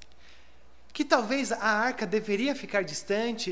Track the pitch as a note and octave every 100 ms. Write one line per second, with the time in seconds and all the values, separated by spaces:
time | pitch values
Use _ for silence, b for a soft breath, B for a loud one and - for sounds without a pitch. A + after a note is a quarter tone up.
0 | - b b b b b - - - -
1 | D4 C#4+ G#3+ C#4 B3 A3+ G#3+ G#3+ A#3+ B3+
2 | G#3 G#3+ G#3+ G3+ C4+ C#4 - G3+ F3+ -
3 | - G3+ A#3 A3+ F#3+